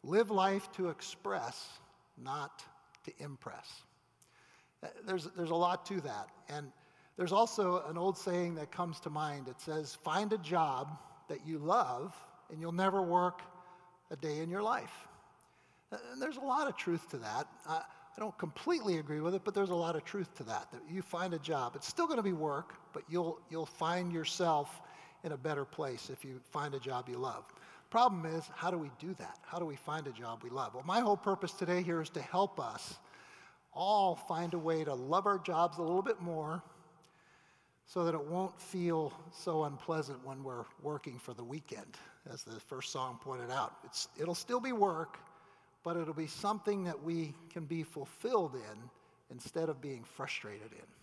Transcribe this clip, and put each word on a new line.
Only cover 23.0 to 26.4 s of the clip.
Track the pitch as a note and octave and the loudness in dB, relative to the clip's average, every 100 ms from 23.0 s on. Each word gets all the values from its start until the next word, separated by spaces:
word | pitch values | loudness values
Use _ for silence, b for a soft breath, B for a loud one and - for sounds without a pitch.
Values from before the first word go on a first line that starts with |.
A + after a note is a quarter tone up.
| - | -2
you'll, | E3+ E3 D#3+ - | 0 0 -2 -6
you'll | D#3+ D#3 | -6 -6
find | - E3 F3+ F3 | -2 2 2 2
yourself | E3+ D3+ - F3 D3+ D3 - B B B B | 0 -2 4 6 6 2 -8 B B B B
in | E3 | -6
a | C#3+ | -4
better | D3 C#3+ C3+ | -2 -2 -2
place | - C#3+ A#2+ - | -2 -4 -4 -8
if | C3 | -10
you | C#3 B2+ | -10 -12